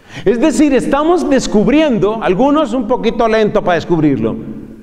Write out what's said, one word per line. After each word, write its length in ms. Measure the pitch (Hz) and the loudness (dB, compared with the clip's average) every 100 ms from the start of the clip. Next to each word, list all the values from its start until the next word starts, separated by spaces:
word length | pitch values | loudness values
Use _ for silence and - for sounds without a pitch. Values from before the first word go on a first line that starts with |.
| - - | -20 -4
Es 160 | 185 233 | -2 2
decir, 340 | 311 - 294 | 2 2 2
estamos 540 | 254 - 277 311 349 269 | 2 0 0 2 0 2
descubriendo, 920 | 269 - 214 202 294 311 214 190 220 | 0 0 0 2 2 2 2 0 0
algunos 500 | 160 185 277 294 269 | -2 0 2 2 0
un 120 | 254 214 | -2 -2
poquito 420 | 247 202 233 226 | -2 -2 -2 0
lento 340 | 220 214 202 | 2 0 0
para 140 | 202 165 | 0 -2
descubrirlo 600 | - 170 147 127 110 - - - - - | 0 0 2 0 -2 -6 -10 -14 -16 -20